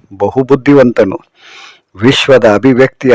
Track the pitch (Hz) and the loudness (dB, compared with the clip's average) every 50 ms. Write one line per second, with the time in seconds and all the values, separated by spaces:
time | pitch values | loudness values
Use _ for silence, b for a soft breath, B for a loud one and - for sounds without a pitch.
0 | _ _ 101 95 101 101 - 131 135 123 139 135 123 147 143 139 127 123 113 - | _ _ -10 -6 -6 -6 -4 -4 -4 -2 -4 -2 0 2 2 2 2 2 0 -2
1 | 107 95 85 - _ _ _ B B B B B B B B B B B _ 92 | -4 -4 -4 -10 _ _ _ B B B B B B B B B B B _ -4
2 | 104 131 139 - - - 135 120 113 110 101 101 107 135 127 117 135 131 _ - | -2 0 0 0 0 0 2 2 2 2 0 0 0 0 2 2 0 -2 _ -4
3 | - 127 | -2 -2